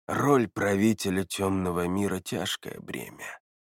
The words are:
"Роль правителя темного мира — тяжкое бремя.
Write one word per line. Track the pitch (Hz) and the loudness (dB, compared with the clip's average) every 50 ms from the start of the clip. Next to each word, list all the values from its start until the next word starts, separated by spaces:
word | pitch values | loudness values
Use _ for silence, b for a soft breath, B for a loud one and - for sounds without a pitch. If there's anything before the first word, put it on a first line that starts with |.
| _ - | _ -6
"Роль | - - - 139 143 131 117 95 | -2 0 4 6 6 6 4 2
правителя | - - 95 101 101 98 104 110 110 - - 101 92 95 95 | 0 0 0 2 4 4 4 4 4 2 0 -2 0 -2 -2
темного | - - - 98 95 98 95 92 92 85 87 87 85 | -4 -4 -2 0 0 0 0 0 0 0 0 0 0
мира — | 90 98 101 98 95 95 | 0 0 0 -2 -2 -4
тяжкое | 92 - - 98 87 - - - - - - - | -6 -6 -6 -4 -4 -4 -6 -8 -8 -12 -12 -12
бремя. | - - - - - - - - - - - - _ _ _ _ _ | -12 -10 -8 -8 -8 -10 -14 -16 -14 -14 -14 -16 _ _ _ _ _